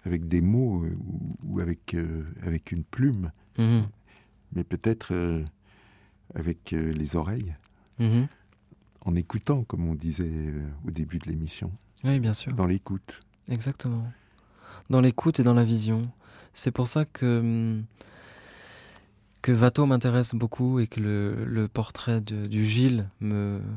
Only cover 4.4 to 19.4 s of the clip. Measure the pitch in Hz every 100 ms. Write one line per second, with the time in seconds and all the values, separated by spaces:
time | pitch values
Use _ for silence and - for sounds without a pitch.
4.4 | _ - 85 87 113 110 - 90 85 82
5.4 | 76 _ _ _ _ _ - _ _ -
6.4 | 82 82 - 82 80 78 76 85 80 113
7.4 | 98 76 _ _ _ - 117 113 139 -
8.4 | _ _ _ - _ _ 98 85 85 110
9.4 | - 143 117 92 82 78 80 78 85 80
10.4 | 76 73 71 71 82 80 76 85 - 80
11.4 | 80 - 92 95 _ - 131 139 113 107
12.4 | - 123 90 95 - 95 - - - _
13.4 | - 120 123 - 127 117 117 - _ _
14.4 | _ _ - - - 127 127 - 160 156
15.4 | 123 120 113 117 110 110 120 - - -
16.4 | - - 131 123 123 156 151 - 123 117
17.4 | 117 113 113 110 113 _ - - - -
18.4 | - - - - - - _ _ _ -